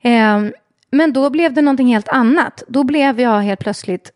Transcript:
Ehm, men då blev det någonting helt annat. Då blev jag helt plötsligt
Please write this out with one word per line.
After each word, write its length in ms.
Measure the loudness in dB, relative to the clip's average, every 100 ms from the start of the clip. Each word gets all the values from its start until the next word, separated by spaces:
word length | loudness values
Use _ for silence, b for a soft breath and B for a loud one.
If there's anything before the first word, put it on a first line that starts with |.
Ehm, 500 | 2 2 2 2 -2 -8 _ _ _
men 220 | 0 2
då 180 | 0 0
blev 220 | 0 0
det 100 | 2
någonting 240 | 0 2 2
helt 140 | 0 0
annat. 540 | 0 2 2 -2 -8 -6
Då 160 | -2
blev 360 | 0 0 0 0
jag 200 | 0 0
helt 200 | -2 -4
plötsligt 500 | -6 -8 -8 -8 -10